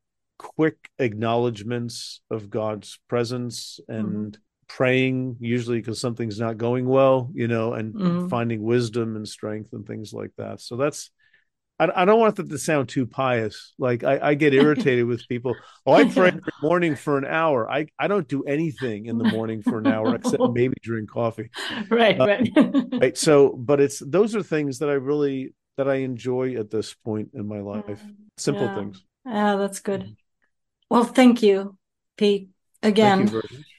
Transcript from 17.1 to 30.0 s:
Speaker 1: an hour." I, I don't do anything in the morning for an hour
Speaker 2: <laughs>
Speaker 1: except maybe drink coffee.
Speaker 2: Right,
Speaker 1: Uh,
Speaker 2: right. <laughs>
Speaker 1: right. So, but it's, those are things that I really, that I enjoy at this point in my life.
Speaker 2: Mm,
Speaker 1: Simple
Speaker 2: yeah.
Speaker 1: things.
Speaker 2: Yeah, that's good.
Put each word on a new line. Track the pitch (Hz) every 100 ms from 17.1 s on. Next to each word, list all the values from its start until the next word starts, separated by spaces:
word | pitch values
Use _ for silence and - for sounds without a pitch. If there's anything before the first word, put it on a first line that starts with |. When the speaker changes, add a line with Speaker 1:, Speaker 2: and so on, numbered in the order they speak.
| 139
Speaker 1:
an | 135
hour." | 160 160 135 110
I, | 135 151 -
I | 151
don't | 202 147
do | 139 139
anything | 143 165 123 127 107 113
in | 117
the | 220
morning | 214 113 220
for | 208 226
an | 220
hour | 220 - -
Speaker 2:
<laughs> |
Speaker 1:
except | 254 139 123
maybe | 120 127 -
drink | 107 113 107
coffee. | 120 117 110 110 - - 285 208
Speaker 2:
Right, | 233 226 156
Speaker 1:
Uh, | 131
Speaker 2:
right. | 202 247 -
<laughs> | 254 277 254 247
Speaker 1:
right. | 131 -
So, | - 147 135
but | 131 120 143
it's, | 139 -
those | 139 160 214 214
are |
things | 175 156 143 123
that | 151
I | 143
really, | 127 147 143 135 131 _ _ -
that | 139
I | 135
enjoy | 131 123 120 127 131 123
at | 107
this | 110 104 -
point | - 107 107 -
in | 104
my | 104
life. | 101 104 - 101
Speaker 2:
Mm, | - - - -
Speaker 1:
Simple | - 143 -
Speaker 2:
yeah. | -
Speaker 1:
things. | 101 - _ _ 262
Speaker 2:
Yeah, | 208 208 202
that's | 196 196
good. | - 196